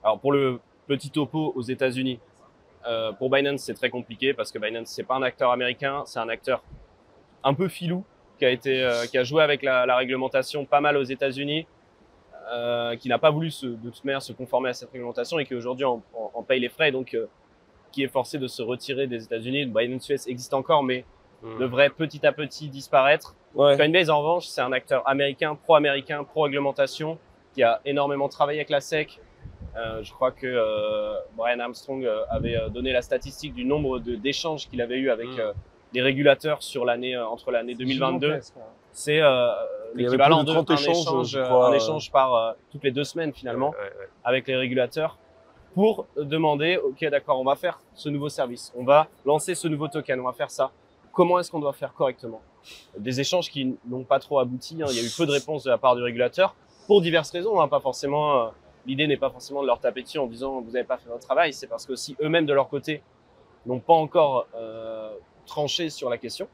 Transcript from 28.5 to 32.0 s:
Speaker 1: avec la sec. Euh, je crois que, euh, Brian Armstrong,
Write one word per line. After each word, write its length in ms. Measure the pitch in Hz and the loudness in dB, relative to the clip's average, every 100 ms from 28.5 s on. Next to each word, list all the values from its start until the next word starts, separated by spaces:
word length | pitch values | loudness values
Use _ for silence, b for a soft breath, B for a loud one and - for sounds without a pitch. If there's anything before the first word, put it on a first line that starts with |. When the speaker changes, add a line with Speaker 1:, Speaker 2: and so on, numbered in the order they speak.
| 151 | -2
Speaker 1:
avec 100 | 143 | -2
la 100 | 147 | -2
sec. 400 | - 156 151 - - _ - - - 113 | -2 -4 -4 -12 -20 _ -20 -16 -14 -10
Euh, 280 | 113 110 | -8 -8
je 80 | 107 | -12
crois 180 | - 131 | -2 -2
que, 160 | 127 131 | -2 -4
euh, 720 | 123 110 107 107 107 107 101 - 113 | 0 0 0 -2 -2 -4 -6 -10 -4
Brian 220 | 117 123 | -2 -2
Armstrong, 460 | 120 120 - 135 | -4 -10 -10 -4